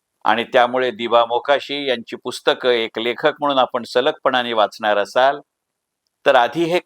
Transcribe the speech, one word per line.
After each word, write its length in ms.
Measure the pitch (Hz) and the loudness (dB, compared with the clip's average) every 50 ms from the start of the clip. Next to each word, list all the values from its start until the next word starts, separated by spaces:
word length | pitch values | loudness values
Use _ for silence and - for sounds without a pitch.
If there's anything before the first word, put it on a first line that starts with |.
| _ _ _ _ - | _ _ _ _ 0
आणि 200 | - 110 117 113 | 2 2 2 0
त्यामुळे 460 | 117 - 127 120 120 127 127 127 123 | 2 2 4 4 4 2 0 -2 -2
दिवा 340 | 113 101 120 110 113 117 117 | -2 -4 -2 2 2 2 4
मोकाशी 640 | 113 120 120 - - 139 131 - - 143 143 143 135 | 2 0 -2 0 0 0 0 -2 -4 -8 -6 -4 -4
यांची 280 | 123 117 117 - 123 | -4 -4 -6 -10 -14
पुस्तकं 540 | 110 - 127 120 - - 156 147 123 127 127 | -12 -10 -10 -10 -4 -2 -2 -2 0 0 0
एक 280 | 123 117 113 107 - 113 | 0 0 0 -4 -6 -6
लेखक 340 | 113 120 117 - 160 151 143 - | -4 -4 -4 -2 -2 -2 -2 -2
म्हणून 180 | 147 143 139 135 | -2 -2 0 0
आपण 240 | 123 - - 123 113 | 0 0 -2 -6 -8
सलगपणाने 680 | - - 123 131 151 151 - - 139 131 127 120 120 117 | -4 -2 -2 0 0 -2 -2 -2 -2 0 0 -2 -2 0
वाचणार 440 | 110 104 98 - - 110 107 104 | 0 0 0 -2 -4 -2 0 0
असाल, 440 | 101 101 101 - 127 131 135 147 147 - _ _ _ _ _ _ _ _ _ _ _ _ _ _ _ - | 0 -2 -2 0 0 2 2 0 -2 -8 _ _ _ _ _ _ _ _ _ _ _ _ _ _ _ 2
तर 80 | 147 135 | 4 4
आधी 300 | 127 120 117 117 165 170 | 4 4 2 0 -2 -2
हे 160 | 170 175 175 - | -2 -2 -2 0